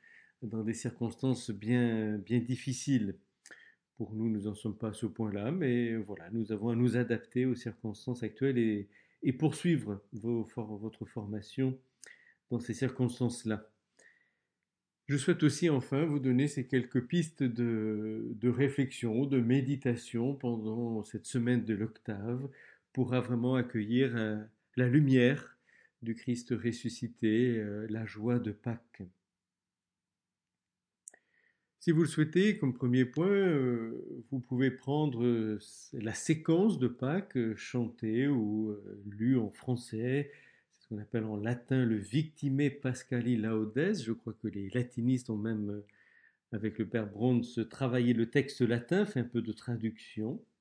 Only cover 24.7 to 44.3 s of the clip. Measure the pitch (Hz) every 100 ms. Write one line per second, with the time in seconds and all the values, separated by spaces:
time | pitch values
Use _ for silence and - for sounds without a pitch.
24.7 | - 123 139 143 131 123 147 - - _
25.7 | _ _ _ 117 113 - 120 - 113 117
26.7 | 117 120 - 117 - 110 110 127 113 104
27.7 | 104 107 110 110 107 110 123 107 101 123
28.7 | 113 - - 92 _ _ _ _ _ _
29.7 | _ _ _ _ _ _ _ _ _ _
30.7 | _ _ _ - - _ _ _ _ _
31.7 | _ - 160 165 - 156 175 208 208 135
32.7 | 117 127 127 123 151 180 202 190 147 127
33.7 | 120 113 - - 139 - 131 123 123 131
34.7 | 127 - 147 151 120 120 117 110 104 -
35.7 | - - 131 107 107 - 156 156 165 220
36.7 | 156 123 - 127 170 190 131 113 104 -
37.7 | 123 117 120 110 113 139 135 107 107 110
38.7 | 104 98 101 101 101 117 131 104 - -
39.7 | 120 - 110 123 139 143 - - _ _
40.7 | _ _ 107 107 117 110 104 110 120 -
41.7 | 131 120 107 95 135 156 - 143 135 143
42.7 | 143 131 127 - 123 117 117 107 110 107
43.7 | 123 175 208 113 113 -